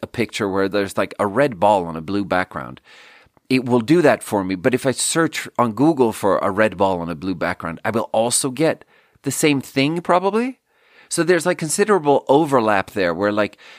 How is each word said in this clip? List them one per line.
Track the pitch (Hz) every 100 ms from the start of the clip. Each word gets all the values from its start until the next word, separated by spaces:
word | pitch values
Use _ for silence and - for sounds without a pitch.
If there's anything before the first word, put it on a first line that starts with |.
a | -
picture | - 110 - 101
where | 95 98
there's, | 101 98 -
like, | 98 -
a | 101
red | 101 143 95
ball | 101 104 85
on | 82
a |
blue | 80 98
background, | 98 90 90 80 64 65 - - - - _ _ -
it | 131 120
will | 123
do | 113 170
that | 147 110
for | - 104
me. | 92
But | 95 123
if | 123 139
I |
search | 120 - 165 160 - - -
on | 120
Google | 107 147 147 117
for | 104 104 87
a | 92
red | 98 107 85
ball | 98 90
on | 85
a |
blue | 82 92
background, | 87 85 90 85 80
I | 110
will | 113 -
also | 110 117 120 139
get | 127 156 120 _ _ _ _
the | 139
same | - 156 139
thing | - - 139 165
probably. | 170 180 190 208 247 254 _ _ _ _ -
So | -
there's, | 165 180
like, | 180 175
considerable | 160 170 202 196 147 139 -
overlap | 139 160 135 110 101 95
there | 104 90
where, | 85 104
like, | 104 104 - -